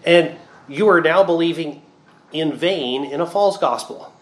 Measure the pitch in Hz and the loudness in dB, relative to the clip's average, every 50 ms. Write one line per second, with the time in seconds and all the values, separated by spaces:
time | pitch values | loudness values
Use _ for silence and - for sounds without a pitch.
0 | - 170 170 175 160 147 - - - - - - - - 139 147 208 214 185 170 | 2 4 4 4 4 0 -6 -14 -20 -20 -20 -20 -20 -14 -4 0 2 4 4 4
1 | 156 160 165 190 196 170 170 165 170 165 156 160 165 147 139 - _ _ _ _ | 4 4 4 4 4 2 2 0 0 -2 -2 -4 -8 -10 -10 -14 _ _ _ _
2 | _ _ _ _ _ _ - 156 160 151 131 117 160 175 196 170 131 123 127 135 | _ _ _ _ _ _ -8 -4 -4 -4 -4 -2 -2 -2 -2 -2 -4 -4 -4 -4
3 | 143 131 139 147 170 170 - 202 202 196 196 - 170 135 117 110 - - 107 - | -6 -6 -6 -6 -6 -4 0 2 2 2 2 0 -2 -2 -2 -4 -8 -14 -16 -18
4 | - - _ _ | -18 -20 _ _